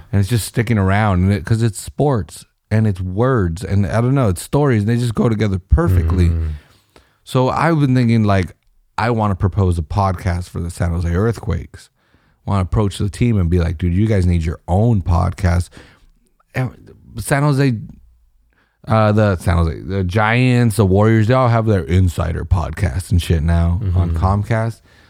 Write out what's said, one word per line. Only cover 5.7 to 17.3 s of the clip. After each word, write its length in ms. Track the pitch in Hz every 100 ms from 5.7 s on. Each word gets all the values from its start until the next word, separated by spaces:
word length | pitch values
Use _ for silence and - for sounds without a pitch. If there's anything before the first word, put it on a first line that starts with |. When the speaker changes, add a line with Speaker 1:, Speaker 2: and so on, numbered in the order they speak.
| 160 170 90 80 90 85
Speaker 2:
Mm-hmm. 200 | 82 80 73 _ _ _ - _ _
Speaker 1:
So 260 | - 131 127
I've 300 | - 156 160
been 160 | 139 127
thinking, 300 | 117 117 104
like, 300 | 95 87 - _ _ _ -
I 140 | 113
wanna 240 | 113 104
propose 460 | 92 98 - 92 85
a 20 |
podcast 680 | 76 104 98 90 95 87 90
for 100 | 90
the 100 | 85
San 220 | - 87
Jose 180 | 85 85
Earthquakes. 800 | 85 113 - - 82 - - - _ _ _ _ _ -
Wanna 160 | 101
approach 360 | 90 113 101 -
the 100 | 101
team 280 | - 120 104
and 100 | 82
be 100 | 87
like, 180 | 85 82
"Dude, 160 | 90
you 140 | 90 107
guys 180 | 101 90
need 180 | 87
your 160 | 80 - -
own 340 | 92 120 104
podcast." 640 | 85 87 90 - 90 87 - - - _ _ _ _ _ _ 131
And 360 | 127 - - - - 113
San 260 | -